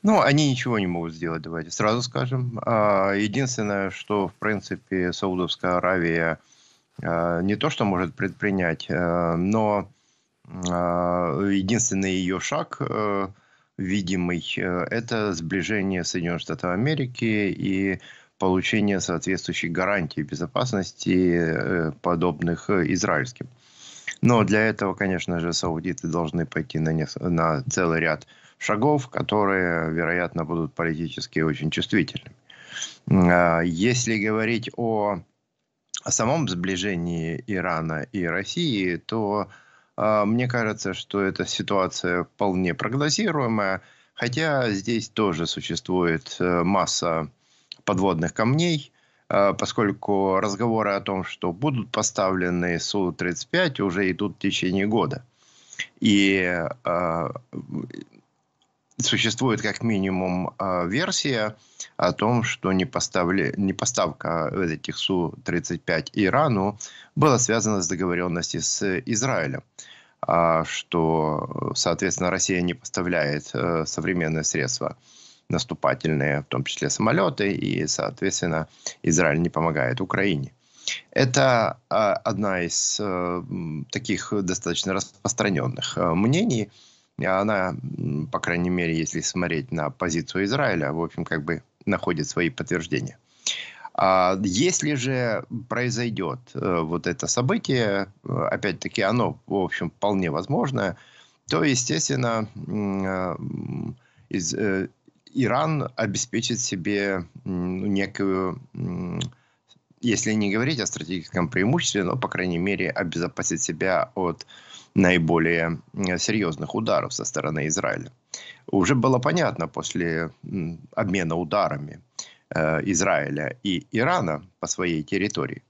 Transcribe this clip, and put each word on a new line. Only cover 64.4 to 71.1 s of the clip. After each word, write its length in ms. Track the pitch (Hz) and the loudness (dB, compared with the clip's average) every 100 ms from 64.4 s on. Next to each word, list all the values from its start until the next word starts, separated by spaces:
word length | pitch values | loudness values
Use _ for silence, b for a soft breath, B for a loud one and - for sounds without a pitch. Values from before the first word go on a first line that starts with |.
| 78 - 90 | -2 0 -2
этих 240 | 80 - - | -2 -6 -6
Су 380 | - 92 82 - | -2 0 -2 -4
тридцать 380 | - 85 - 87 | -4 -2 -2 -6
пять 280 | - 82 78 | 0 -2 0
Ирану 640 | - 95 131 156 107 95 104 B B B | 0 2 4 2 2 0 -4 B B B
была 240 | - 151 123 | 2 4 6
связана 440 | 123 113 107 104 | 4 2 2 0
с 60 | 85 | 0
договорённостью 720 | 90 92 87 90 87 82 85 | 0 0 0 0 -2 -4 -4
с 360 | 80 - 101 90 67 | -2 -2 -2 -2 -2
Израилем, 560 | 104 131 110 76 67 - - B B B B | -2 0 0 -2 -4 -10 -20 B B B B
а, 420 | - 85 85 80 | 0 4 6 4
что, 1080 | 82 - - 87 80 | 0 -6 -2 2 2